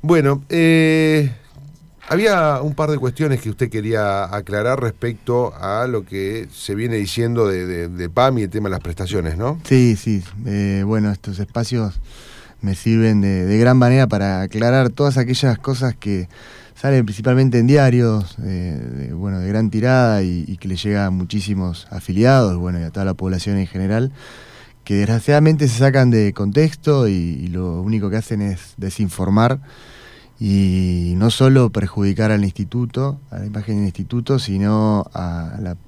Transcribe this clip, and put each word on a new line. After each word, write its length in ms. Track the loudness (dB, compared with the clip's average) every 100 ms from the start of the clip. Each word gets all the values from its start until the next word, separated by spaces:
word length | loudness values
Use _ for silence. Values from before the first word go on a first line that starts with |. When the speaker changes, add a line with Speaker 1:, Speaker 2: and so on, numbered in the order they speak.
Speaker 1:
Bueno, 400 | 4 4 4 0 -2
eh, 800 | 2 4 4 4 2 2 2 0 -4 -18 -20 -20 -20 -20 -20 -4
había 520 | 0 2 2 2 0
un 120 | -4
par 160 | -2 -2
de 60 | 0
cuestiones 420 | -2 -2 -2 -2
que 80 | -4
usted 180 | -4 -4
quería 680 | -4 -2 -2 0 -2 -4
aclarar 460 | -6 -4 -2 0 0
respecto 720 | -2 -4 -8 -6 -4 -2 -2 -6
a 260 | -6 -4 -2
lo 160 | -4
que 440 | -6 -6 -6 -6 -10
se 200 | -14 -8 -6
viene 200 | -2 -2
diciendo 520 | -4 -2 -2 2 0
de, 180 | 0 -4
de, 220 | -6 -6
de 200 | -6 -4
pami 340 | 2 2 2
y 20 |
el 60 | -2
tema 180 | -4 -4
de 40 |
las 60 | -4
prestaciones, 560 | -6 -8 -4 -4 -4 -4
¿no? 240 | -4 -6
Speaker 2:
Sí, 320 | 2 4 4 2
sí. 260 | -2 -4 -4 -12 -6
Eh, 380 | -2 0 0 0
bueno, 240 | 0 0
estos 280 | -2 -8 -8
espacios 580 | -6 -6 -4 -2 -4 -6 -10 -16 -20 -20 -20 -8
me 120 | -6
sirven 460 | -2 0 2 4 4
de, 240 | 2 0
de 140 | 2 4
gran 180 | 6 6
manera 300 | 6 4 4
para 340 | 0 0 -2
aclarar 480 | -4 -2 2 2 2
todas 280 | 2 0 2
aquellas 400 | 0 0 0 0
cosas 360 | -4 -4 -4
que 340 | -4 -4 -4 -6 -12 -20 -20 -20
salen 300 | -6 0 2
principalmente 540 | 2 -2 2 4 4 4
en 80 | 4
diarios, 680 | 6 6 4 4 2 -2 -8
eh, 640 | -6 -6 -4 -6 -8 -10 -10
de, 40 |
bueno, 280 | -8 -6 -6
de 80 | -2
gran 220 | 0 0
tirada 520 | 0 2 4 4 2
y, 220 | 0 -2 -6
y 80 | -8
que 100 | -6
le 80 | -4
llega 300 | -2 0 0
a 40 |
muchísimos 760 | -2 -2 -4 -4 -4 -4 -6 -12
afiliados, 680 | -14 -4 2 4 6 4 0
bueno, 240 | -2 -4
y 20 |
a 80 | -6
toda 140 | -4
la 100 | -4
población 440 | -4 -4 -4 -2 -4
en 80 | -4
general, 440 | -4 -2 0 -2 -6 -20 -20 -20 -20 -20 _
que 100 | -4
desgraciadamente 720 | 0 2 0 2 4 4 4 2
se 100 | 4
sacan 320 | 4 4 4
de 220 | 4 2
contexto 760 | 0 -2 2 0 0 0 2 2
y, 40 |
y 360 | 0 -2 -4 -6
lo 340 | -6 -4 -4
único 260 | -2 -2 -2
que 60 | -4
hacen 240 | -4 -4
es 340 | -4 -4 -10 -10
desinformar 840 | -8 -4 -4 -2 0 2 2 0 -8 -20 -20 -20 -20 -20 -20 _
y 760 | 0 2 2 2 0 0 0 0
no 140 | 0
solo 400 | 4 4 6 4
perjudicar 600 | 0 -4 -2 -2 0 0
al 140 | 2
instituto, 760 | 0 -2 -6 -4 -4 -4 -4 -6 -12
a 80 | -10
la 80 | -8
imagen 300 | -8 -4 -2
del 80 | -2
instituto, 520 | -4 -6 -6 0 -2
sino 680 | 0 -2 2 2 2 0 -2
a 420 | -6 -6 -6 -8 -8
la 160 | -8 -10